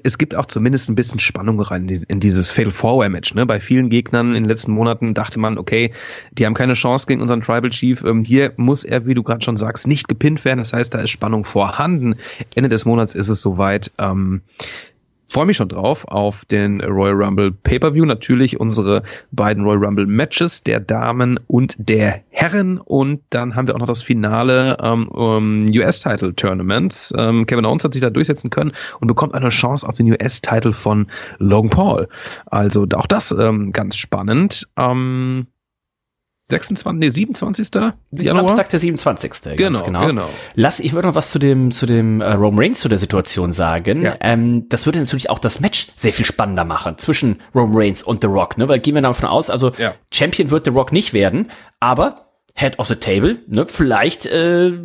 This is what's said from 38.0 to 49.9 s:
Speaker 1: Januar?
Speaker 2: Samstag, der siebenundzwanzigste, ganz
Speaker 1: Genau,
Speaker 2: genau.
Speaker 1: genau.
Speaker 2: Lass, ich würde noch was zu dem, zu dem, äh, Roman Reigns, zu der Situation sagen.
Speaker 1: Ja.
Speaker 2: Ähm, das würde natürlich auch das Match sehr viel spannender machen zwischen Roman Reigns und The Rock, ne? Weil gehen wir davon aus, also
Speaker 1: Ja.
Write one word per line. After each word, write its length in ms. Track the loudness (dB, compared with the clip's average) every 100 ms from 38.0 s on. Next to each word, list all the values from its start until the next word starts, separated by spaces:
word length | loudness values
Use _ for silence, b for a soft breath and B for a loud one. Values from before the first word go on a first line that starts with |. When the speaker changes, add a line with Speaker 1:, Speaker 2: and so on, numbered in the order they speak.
| _
Speaker 1:
Januar? 380 | -4 0 2 4
Speaker 2:
Samstag, 200 | 2 2
der 100 | 0
siebenundzwanzigste, 760 | 0 0 -2 -2 -6 -10 -6 -2
ganz 280 | 0 0 -2
Speaker 1:
Genau, 200 | 0 0
Speaker 2:
genau. 20 |
Speaker 1:
genau. 220 | 0 -4 B B
Speaker 2:
Lass, 280 | 0 2 2
ich 120 | -2
würde 140 | 0 0
noch 80 | 0
was 160 | 0
zu 80 | 2
dem, 320 | 4 4 2
zu 140 | 2 2
dem, 360 | 2 4 2
äh, 120 | 2
Roman 260 | 2 4 4 4
Reigns, 160 | 2
zu 80 | 2
der 100 | 0
Situation 540 | 2 0 0 0 0
sagen. 500 | 0 0 0 0 0
Speaker 1:
Ja. 140 | 0 0
Speaker 2:
Ähm, 480 | 0 2 2 2 0
das 180 | -2 0
würde 140 | 0
natürlich 300 | -2 -4 -4
auch 100 | -2
das 220 | -2 -2
Match 260 | 0 -2 -4 -2
sehr 180 | -2
viel 120 | 0 0
spannender 400 | 0 -2 -2 -2
machen 320 | -4 -6 -4
zwischen 400 | -2 0 0 -2 B 0
Roman 200 | 2 4
Reigns 280 | 2 0
und 180 | -2 -2
The 60 | 0
Rock, 300 | 2 0 0
ne? 100 | 2
Weil 140 | 2
gehen 120 | 2
wir 80 | 2
davon 280 | 0 0 0
aus, 200 | 0 0
also 220 | 0 0 0
Speaker 1:
Ja. 180 | -4